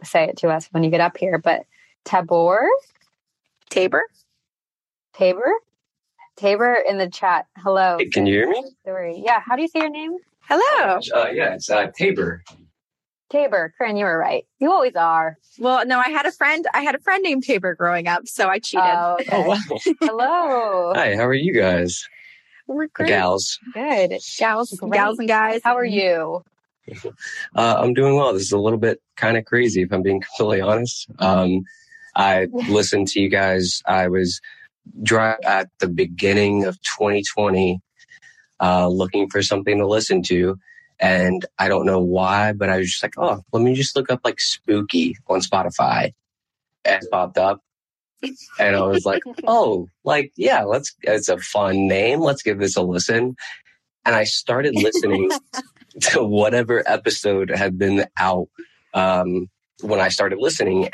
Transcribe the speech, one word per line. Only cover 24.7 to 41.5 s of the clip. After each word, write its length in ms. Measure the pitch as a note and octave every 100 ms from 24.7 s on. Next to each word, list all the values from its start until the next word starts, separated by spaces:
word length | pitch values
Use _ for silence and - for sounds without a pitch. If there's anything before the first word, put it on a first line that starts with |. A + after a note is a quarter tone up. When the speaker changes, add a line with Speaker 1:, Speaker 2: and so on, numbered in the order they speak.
| F#3+
Speaker 1:
Great. 140 | G#3+
Speaker 2:
gals 260 | G3+ G#3 A3+
and 100 | A3
guys. 320 | A3 A3 A3+
Speaker 1:
How 120 | A#3+ B3
are 80 |
you? 600 | B3 G3+ F#3+ E3+ D#3+ F3 - _ _ _ - - - - - - -
Speaker 3:
Uh, 220 | - A#2 A2
I'm 160 | A#2
doing 200 | B2 C#3
well. 180 | C#3 C#3
This 100 | F#2+
is 100 | G2
a 60 | G2+
little 200 | G#2 A2
bit 220 | A2+ - _ -
kinda 260 | A2+ A2+
crazy, 400 | A2 B2 A#2+ F#2
if 100 | F#2
I'm 100 | F#2+
being 180 | F#2+ G2
<laughs> 160 | G2 -
completely 240 | G#2+ G2
honest. 480 | F#2+ A2 A#2+ - - -
Um, 460 | F#2+ F#2 F2+ F#2 F#2+ - _ - -
I 320 | - G2 F#2 F#2+
Speaker 1:
<laughs> 220 | B3 -
Speaker 3:
listened 400 | G2+ G2 G#2 G2
to 120 | G2+
you 80 | G2
guys. 540 | G2 F#2+ F#2+ F2+ - -
I 220 | F#2+ F2+
was 320 | F#2 F2+ F2+ - - - _ - -
dri-, 160 | G#2+ A2+ A2 A2+
at 240 | - G2 F#2 -
the 80 | F#2
beginning 760 | E2+ F2+ F2 G2 G2+ G2+ G2+
of 160 | G2 F#2
twenty 400 | - - G#2 G2+
twenty, 580 | G2+ - G#2 F#2+ F#2 F#2 - _ _ - - _ _ -
uh, 260 | F2+ F2+ F2+
looking 400 | F#2 F#2 G2+ G2
for 120 | G2+
something 360 | F#2+ G2 G2 G#2
to 80 | G2
listen 360 | G#2+ G#2+ F#2+
to. 340 | F#2 F2+ F2+ G2 - - _ -
And 440 | F#2 F#2 F2+ F#2 -